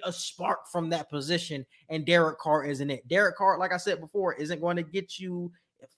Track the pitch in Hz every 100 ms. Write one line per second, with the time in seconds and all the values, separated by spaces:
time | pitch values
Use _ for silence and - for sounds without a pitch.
0 | 180 175 - - 175 - - 175 160 165
1 | 147 147 139 170 170 143 127 _ - 160
2 | 151 175 156 143 160 151 143 135 143 127
3 | 123 180 202 - 196 170 185 180 202 160
4 | 160 208 185 139 151 165 170 175 160 190
5 | 190 - 185 175 175 175 _ _ 131